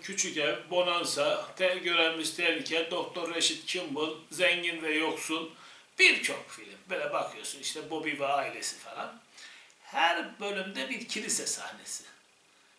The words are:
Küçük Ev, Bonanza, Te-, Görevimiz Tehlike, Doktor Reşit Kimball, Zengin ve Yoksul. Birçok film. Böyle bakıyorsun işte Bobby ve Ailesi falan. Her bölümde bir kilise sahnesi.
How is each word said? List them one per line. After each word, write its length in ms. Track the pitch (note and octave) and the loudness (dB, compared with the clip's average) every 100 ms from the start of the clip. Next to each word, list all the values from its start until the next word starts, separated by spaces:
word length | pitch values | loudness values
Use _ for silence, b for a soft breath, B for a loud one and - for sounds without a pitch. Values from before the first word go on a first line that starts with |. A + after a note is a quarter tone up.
Küçük 360 | - F#3+ F3+ D3+ | -6 -2 -2 0
Ev, 180 | D3 C3 - | 0 0 0
Bonanza, 760 | F3+ F3 E3+ - C#3+ D3 - - - | 2 4 2 2 2 2 2 -2 2
Te-, 200 | F3+ F3+ | 2 2
Görevimiz 600 | E3+ E3+ E3 E3 D3+ - | 4 6 6 4 -2 0
Tehlike, 560 | E3+ D3+ - D#3+ D#3+ | 2 2 0 0 0
Doktor 440 | F3 - - E3 E3 | -2 -4 -4 -4 2
Reşit 300 | - D#3 - | 2 2 -2
Kimball, 480 | F3+ E3 C#3+ D3+ D#3 - | -4 -2 -2 -2 -4 -8
Zengin 500 | D#3 E3+ F3 F3 D#3+ | 2 4 4 0 -2
ve 120 | D#3 | 0
Yoksul. 560 | D#3 D#3 - - D#3+ E3 B B B B - | 2 2 0 -2 -4 -4 B B B B 6
Birçok 500 | F4+ - - - - | 6 6 2 -2 -8
film. 280 | - G3+ G3 F#3 | -14 -16 -16 -6
Böyle 240 | F3+ D3 | -2 0
bakıyorsun 460 | D#3 - C#3+ - C#3 | 0 -2 -6 -8 -6
işte 300 | C3+ D3+ D3+ | -6 -6 -6
Bobby 300 | D#3 D#3 C#3+ | -4 -2 0
ve 80 | C#3 | 2
Ailesi 520 | C#3+ B2+ A2+ - - | 2 0 -4 -6 -6
falan. 420 | - - - - - B B B B B | -10 -10 -10 -12 -20 B B B B B
Her 560 | - - F3 E3+ G3 - | -4 4 4 4 -2 -6
bölümde 500 | G3+ G3 F#3+ B3 C4 | -4 -4 -4 -4 -4
bir 180 | A3+ A#3+ | -4 -4
kilise 400 | G#3+ B3+ - - | -4 -2 -2 -2
sahnesi. 560 | - - - - - - - _ _ _ B B | -4 -6 -10 -10 -10 -12 -20 _ _ _ B B